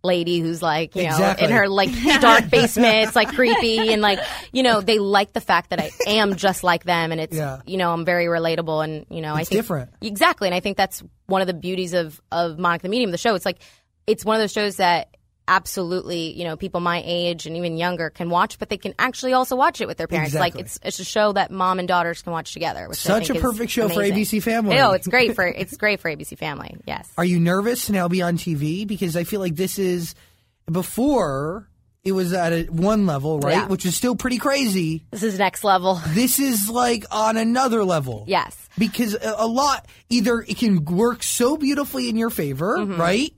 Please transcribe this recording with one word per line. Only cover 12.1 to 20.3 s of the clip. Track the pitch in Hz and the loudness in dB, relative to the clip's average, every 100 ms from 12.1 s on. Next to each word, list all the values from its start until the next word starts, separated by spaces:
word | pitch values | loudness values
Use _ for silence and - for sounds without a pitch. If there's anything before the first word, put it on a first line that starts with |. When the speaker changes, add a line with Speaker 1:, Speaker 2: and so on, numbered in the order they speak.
| 151 _ | -10 _
Speaker 1:
of | 170 170 156 | -2 -2 -2
Monica | 180 170 | -2 0
the | 185 | -2
Medium, | 233 226 | -2 -2
the | 170 | 0
show. | 233 | 0
It's | 196 190 | 0 -2
like, | 175 - _ _ _ - | -6 -16 _ _ _ -2
it's | 214 | -2
one | 202 220 | 2 0
of | |
those | 214 | 0
shows | 220 208 180 | 0 -4 0
that | 180 170 - _ _ _ - | 2 2 -2 _ _ _ 0
absolutely, | 185 185 - 170 185 - 175 160 | 0 0 -6 -4 -4 -4 -6 -6
you | - | -6
know, | 170 156 | -8 -6
people | 190 175 | -6 -4
my | 170 170 - | -2 -2 -2
age | 175 175 170 156 | -2 -2 -4 -8
and | 165 | -6
even | 175 165 | -4 -2
younger | 175 175 160 | -2 -2 -6
can | - 170 | -6 -2
watch, | 175 208 - | 0 0 -4
but | - | -8
they | 208 | -6
can | 202 - | -8 -2
actually | 254 247 254 | -2 -2 0
also | 254 254 254 | 2 2 2
watch | 302 - | 2 0
it | 220 | -8
with | - | -6
their | 165 | -4
parents. | 165 151 | -2 -2